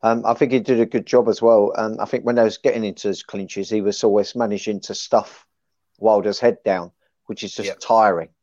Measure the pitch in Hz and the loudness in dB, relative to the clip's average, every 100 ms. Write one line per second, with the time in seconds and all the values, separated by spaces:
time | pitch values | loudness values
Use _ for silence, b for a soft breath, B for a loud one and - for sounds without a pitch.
0 | 113 117 107 120 139 127 107 120 117 120 | 0 0 0 0 2 0 0 0 2 -2
1 | - 123 113 107 117 113 101 - 110 110 | 2 2 2 2 4 4 4 0 -4 -4
2 | 107 123 120 120 110 101 139 120 107 - | -4 -4 -2 2 2 2 -2 -2 -4 -4
3 | 104 95 - 101 95 - 95 107 101 101 | -6 -6 -8 -10 -8 -8 -4 -2 -2 0
4 | 113 104 98 123 113 101 110 101 - 117 | 2 2 0 -2 -2 -2 -4 -8 -8 -12
5 | - 120 - - _ _ _ _ _ _ | 0 0 0 -18 _ _ _ _ _ _
6 | 110 107 104 98 120 101 - 92 87 _ | 2 2 2 0 0 0 -2 -2 -4 _
7 | _ _ _ 107 101 - 101 - - 113 | _ _ _ -12 -10 -8 -8 -8 0 4
8 | 107 87 82 _ | 4 2 -4 _